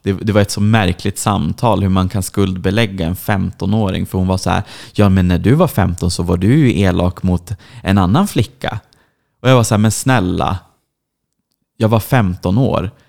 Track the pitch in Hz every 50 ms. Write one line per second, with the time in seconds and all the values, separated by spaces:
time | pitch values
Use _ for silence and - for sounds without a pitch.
0 | - 101 98 87 92 110 98 104 101 - - - 101 104 110 113 101 90 87 -
1 | - 101 - - - 113 101 92 87 82 - - - 120 107 95 98 95 92 92
2 | 92 92 - 101 92 - - - 98 92 92 92 85 95 95 110 117 104 98 95
3 | 85 82 92 95 - - 107 95 92 92 92 - 101 95 104 113 107 95 90 85
4 | 90 - - 92 92 92 92 92 - 92 90 92 101 - - - - - - -
5 | 104 101 95 95 92 90 90 85 - 98 131 156 180 151 - - 95 90 87 -
6 | - 90 87 - 87 85 87 87 90 101 127 160 151 120 - 85 101 92 87 90
7 | 87 90 87 - - 92 90 87 - - 104 - - - - - - 90 95 101
8 | 92 90 104 156 202 202 - - 107 - - _ - - - 110 - _ _ _
9 | _ _ _ _ _ _ _ _ - 123 131 123 113 - 117 104 107 110 104 -
10 | - 135 131 123 92 90 87 87 - - 95 92 - _ _ _ _ _ _ _
11 | _ _ _ _ _ _ _ _ _ _ _ _ _ _ _ - 117 107 113 110
12 | - - - 131 107 92 90 - - - 95 117 135 113 - - 87 107 - _
13 | _